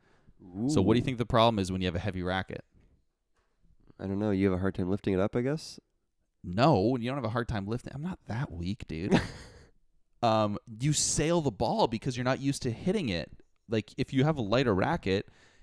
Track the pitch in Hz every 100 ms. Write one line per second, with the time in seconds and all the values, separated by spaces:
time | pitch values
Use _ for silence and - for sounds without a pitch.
0 | _ _ - - 95 90 123 156 95 120
1 | 135 120 113 117 113 110 92 92 92 87
2 | 104 92 90 92 92 - - _ _ _
3 | _ _ _ _ _ _ _ _ _ -
4 | 98 98 107 95 98 90 95 - 90 101
5 | - 92 104 123 123 151 - - _ _
6 | _ _ _ _ - 90 143 117 107 131
7 | 117 139 113 120 120 113 98 104 - 139
8 | 170 185 - 110 - 85 87 107 - 78
9 | 95 - - - - - - _ _ _
10 | _ _ 117 110 107 104 - 110 143 147
11 | - - 156 170 143 98 113 220 151 113
12 | 143 123 127 135 135 135 127 113 - 214
13 | 131 85 65 - - _ - 110 - -
14 | 127 135 147 151 101 117 127 92 127 170
15 | 101 95 - - - _